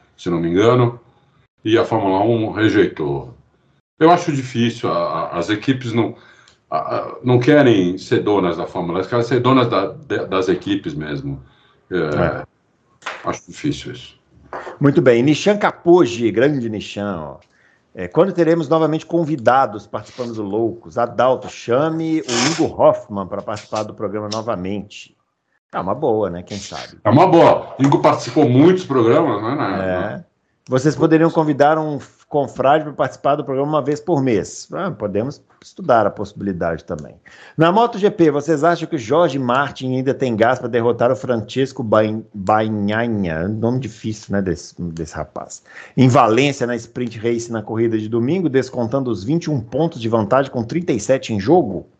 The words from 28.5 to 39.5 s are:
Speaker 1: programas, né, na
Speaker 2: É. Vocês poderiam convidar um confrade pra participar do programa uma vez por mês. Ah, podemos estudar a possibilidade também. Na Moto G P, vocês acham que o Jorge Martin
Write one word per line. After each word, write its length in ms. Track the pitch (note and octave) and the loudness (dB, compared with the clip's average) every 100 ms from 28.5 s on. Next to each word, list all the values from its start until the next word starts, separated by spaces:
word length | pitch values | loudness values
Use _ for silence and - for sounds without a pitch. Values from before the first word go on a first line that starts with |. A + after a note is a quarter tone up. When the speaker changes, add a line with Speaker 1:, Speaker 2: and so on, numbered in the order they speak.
| B2 E3 F#3 | 6 6 4
Speaker 1:
programas, 580 | - C3 A2+ C#3+ E3 G#2 | 0 2 4 4 2 -2
né, 120 | A2 | -4
na 280 | D3 G#2+ F#2+ | -4 -4 -4
Speaker 2:
É. 420 | F#2+ F#2 G2 B2 - _ _ _ - | -2 -4 -4 -8 -14 _ _ _ -4
Vocês 280 | B2+ D3 C3 | 0 0 2
poderiam 340 | D#3+ D#3 D#3+ | 4 4 4
convidar 480 | E3 D3+ C3+ C#3+ D#3+ | 2 0 4 4 4
um 220 | D#3 C#3+ - _ _ | 0 -6 -10 _ _
confrade 540 | D3 B2+ - C3 D#3 | -4 -2 0 2 2
pra 100 | D3+ | 2
participar 440 | C#3 C#3 - D3+ C#3+ | -4 -4 -2 -2 -2
do 80 | |
programa 240 | C#3+ C3 C#3+ | -2 -4 -2
uma 140 | D3+ | -2
vez 180 | C3 D3 | -2 -4
por 200 | - D#3 | -2 0
mês. 480 | C3 G#2+ D#2+ - - | 2 0 -2 -8 -12
Ah, 180 | D3+ F#3 | -8 -8
podemos 500 | G#2+ G#2+ G2 B2 D3 _ _ | -6 -4 -4 -4 -8 _ _
estudar 420 | - - F3+ A#2+ G2+ | -20 -8 2 4 2
a 20 | |
possibilidade 720 | - G2+ - G2+ F2 E2+ E2 | -2 -8 -8 -6 -4 -4 -4
também. 300 | - E2 C#2 - _ - - - | -8 -10 -10 -20 _ -20 -10 2
Na 140 | D#3+ | 4
Moto 280 | F3+ E3+ G3+ | 4 2 2
G 120 | G3 | 0
P, 220 | G3+ E3 | 2 2
vocês 320 | C#3+ C#3+ D#3 | 2 0 0
acham 240 | D#3+ E3 D#3 | 2 0 -2
que 80 | D#3+ | -6
o 20 | |
Jorge 400 | G#2+ D3 E3+ C#3 | 0 2 2 0
Martin 560 | B2+ | 0